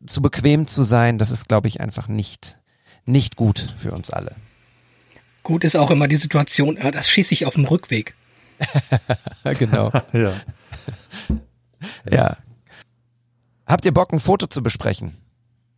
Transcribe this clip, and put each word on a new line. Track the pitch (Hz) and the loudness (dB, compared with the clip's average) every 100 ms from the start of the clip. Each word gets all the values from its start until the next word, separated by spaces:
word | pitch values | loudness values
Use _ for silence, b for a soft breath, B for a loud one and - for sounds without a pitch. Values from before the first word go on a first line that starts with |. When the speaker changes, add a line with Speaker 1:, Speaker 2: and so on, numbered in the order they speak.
| - | -8
Speaker 1:
zu | - | 0
bequem | - - 147 151 151 | 0 2 4 4 2
zu | - | 0
sein, | 117 120 117 113 | 4 4 4 2
das | 110 | 0
ist, | 120 - | -2 0
glaub | 110 107 | 2 2
ich, | - | -2
einfach | 104 - 107 | -6 -8 -6
nicht, | 107 101 - - - _ b b b b | -4 -6 -10 -16 -18 _ b b b b
nicht | 135 120 - | 2 2 2
gut | 113 - - - | 2 2 -4 -8
für | 104 | -10
uns | 87 87 | -8 -8
alle. | - - - - _ b b b b b b b _ | -8 -8 -12 -18 _ b b b b b b b _
Speaker 2:
Gut | - 165 | -2 0
ist | 165 147 | 2 2
auch | 143 | 4
immer | 147 143 | 4 4
die | 147 | 2
Situation, | 147 151 143 - 143 156 | 2 0 2 2 0 0
äh, | 139 | -2
das | - - | -2 2
schieße | - 180 | 2 2
ich | - 143 | 0 0
auf | |
dem | - 135 | 0 2
Rückweg. | 151 - 113 - - _ _ _ - | 2 0 -4 -4 -12 _ _ _ -10
Speaker 1:
<laughs> | - 143 - 127 - 107 - - 139 139 | -4 -2 0 -2 -2 -6 -6 -8 -4 0
Genau. | 113 107 110 123 | 2 2 2 0
Speaker 3:
<laughs> | - | -2
Ja. | 117 104 95 - - _ - - - - - - - - _ _ _ 196 B B | 0 0 -2 -10 -18 _ -20 -16 -18 -18 -12 -6 -6 -8 _ _ _ -18 B B
Speaker 1:
Ja. | - - - - - _ B - _ _ _ _ _ _ _ - | 0 0 -2 -10 -20 _ B -20 _ _ _ _ _ _ _ -2
Habt | 175 190 | 0 4
ihr | |
Bock, | 156 180 | 2 2
ein | 160 | 0
Foto | - 196 - | 0 0 -2
zu | 139 | -4
besprechen? | 113 - 107 98 - - _ _ _ _ _ | -4 -2 -4 -4 -6 -14 _ _ _ _ _